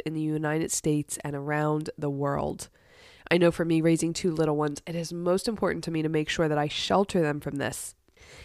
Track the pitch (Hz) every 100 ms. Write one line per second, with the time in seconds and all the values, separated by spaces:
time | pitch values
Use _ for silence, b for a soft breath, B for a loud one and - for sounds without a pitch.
0 | - 156 156 156 156 156 160 - 160 147
1 | - - 147 143 143 151 151 151 156 -
2 | 147 139 143 143 147 - - B B B
3 | B B B 175 170 - 165 160 165 165
4 | 165 165 185 156 156 147 151 147 - 170
5 | 165 170 180 185 - 214 190 170 165 156
6 | 156 160 151 - 156 147 151 - - 190
7 | 202 185 151 147 143 139 120 - - -
8 | _ B B B